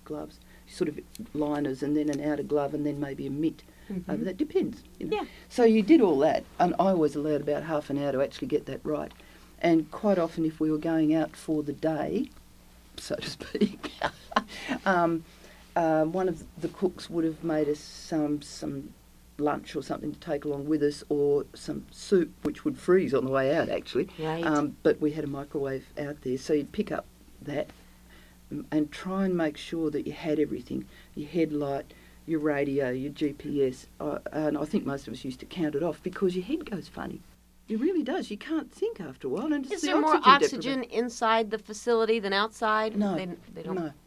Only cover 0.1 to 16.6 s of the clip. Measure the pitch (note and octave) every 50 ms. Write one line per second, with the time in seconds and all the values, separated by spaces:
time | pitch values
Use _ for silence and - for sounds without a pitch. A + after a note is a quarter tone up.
0.1 | D#3 D3 D3+ D#3 - - - - - - - - - - F3+ D#3 C#3+ - - -
1.1 | - - - - - D3 D3+ D3 D3 D3 D3 C3+ C3+ C3 D3 C#3+ D3 D3+ D3+ D3+
2.1 | C#3+ C#3 D3 D3+ D3+ C#3+ C#3 C3 C#3+ D3 C#3+ C#3 D3 D3 D3 D3 C#3+ C#3+ D3 C#3
3.1 | C#3 C#3 C#3 C3+ C#3 C#3+ D#3 D#3+ - - - - - - - - G#3 F#3 F3+ -
4.1 | - - - F#3+ F#3+ - D4+ D4+ - F#4+ E4+ - - - - - - - - -
5.1 | - G#4 E4 - - - - - - - A#3+ A3+ A3 A3 G#3 G3 D#4+ D#4+ A#3+ F#3
6.1 | D#3 C#3 C#3 D#3 - - - - - - - F3+ - - F3 G3 F#3+ F3 D#3 D3+
7.1 | D3+ D3+ D3 D#3 D3+ C#3+ C#3+ D3 D3 D3 D3 D#3+ E3 D3 D3 - C#3 C#3+ C#3+ C#3+
8.1 | C3+ B2+ C#3 C3 - - - B2+ D3 D3 - - C3+ - - - D3+ C#3+ - -
9.1 | - - - - - - - - - - - E3+ E3+ E3 D#3 D#3 - - - G#3
10.1 | G3 F3+ E3 E3 E3 - D#3+ D#3+ D#3+ - D#3+ D#3 D#3 D3+ D#3 E3 E3 D#3+ D#3+ D3+
11.1 | D#3 D#3+ D#3 - - - - - D#3+ D3+ D3 C#3+ C#3+ C3+ - D#3 D#3+ C#3+ D3 D3
12.1 | D#3+ G#3 C4+ - - - - - - - - - - - - - - - - -
13.1 | - - - D#3 - - - - - - G#3+ G3+ - - - - - - - -
14.1 | - - - - - - G#3+ - - - - - C4+ B3+ - G#3 F#3+ F3 F3 E3
15.1 | E3+ D#3+ E3 - - - - - - - - - - E3+ E3+ D#3+ D#3+ D#3 D#3 D#3
16.1 | E3+ F#3 F#3+ F#3 E3 D#3+ - - - -